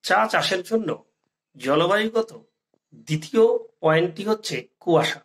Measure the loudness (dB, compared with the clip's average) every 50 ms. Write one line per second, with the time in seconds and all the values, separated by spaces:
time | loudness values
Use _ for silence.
0 | 0 2 2 2 2 2 0 -2 0 0 -2 -4 -4 -2 -4 -2 -2 -4 -8 -8
1 | _ _ _ _ _ _ _ _ _ _ _ -8 -2 0 2 2 2 2 2 0
2 | 0 0 -2 -2 -4 -4 -10 -20 _ _ _ _ _ _ _ _ _ _ -20 -20
3 | -8 -6 -6 -6 -6 -2 2 4 4 4 4 0 -4 -8 _ _ 0 2 4 4
4 | 2 0 -4 -8 -4 -4 -4 -4 -4 -8 -8 -8 -10 _ _ _ _ 2 2 2
5 | 2 0 -4 -8 _